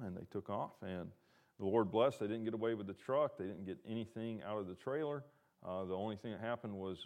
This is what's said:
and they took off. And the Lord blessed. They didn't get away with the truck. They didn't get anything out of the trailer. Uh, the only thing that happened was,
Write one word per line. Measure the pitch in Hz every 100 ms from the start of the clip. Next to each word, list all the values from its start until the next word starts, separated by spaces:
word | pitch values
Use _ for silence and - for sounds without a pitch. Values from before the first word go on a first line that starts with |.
| 104
and | 90
they | 85
took | 101 98
off. | 104 151 -
And | 98 90 87 - _ _ _ -
the | 98
Lord | 113 101
blessed. | 107 131 135
They | 104
didn't | 113
get | 110
away | 113 113 107
with | 98
the |
truck. | 95 - 135 143 -
They | 95
didn't | 87 95
get | 87 -
anything | 113 113 113 113 110 82
out | 107
of | 92
the | 90
trailer. | - 143 151 143 135 _ _ _ 90
Uh, | 92 92
the | 92
only | 107 104
thing | 117
that | 98
happened | 113 117 110
was, | 98 95 90